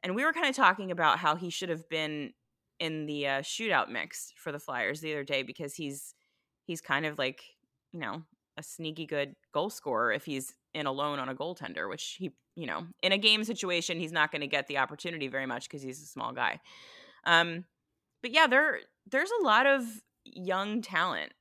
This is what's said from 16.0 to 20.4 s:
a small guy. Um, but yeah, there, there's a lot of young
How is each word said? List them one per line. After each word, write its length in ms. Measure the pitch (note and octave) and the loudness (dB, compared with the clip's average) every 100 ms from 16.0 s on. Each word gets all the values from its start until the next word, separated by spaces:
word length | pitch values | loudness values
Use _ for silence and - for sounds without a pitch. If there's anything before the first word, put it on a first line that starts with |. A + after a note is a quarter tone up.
a 40 | D3+ | -12
small 260 | C3+ A#2 | -8 -6
guy. 280 | B2+ A#2 - - - - - - - | 0 -2 -2 -12 -20 -20 -20 -20 -8
Um, 400 | - E3 E3+ E3 F3+ _ _ _ _ _ | 4 6 6 -2 -10 _ _ _ _ _
but 100 | A#3+ | 0
yeah, 140 | C#4 D#4 | 6 8
there, 340 | B3+ D4+ - - _ - | 8 6 0 -6 _ -2
there's 200 | C4+ F4+ | 0 2
a 140 | A#4 | 2
lot 220 | D#4+ G#3+ C#4 | 6 6 8
of 360 | C4+ A#3 A3 _ _ | 6 2 -10 _ _
young 580 | - - | -18 -10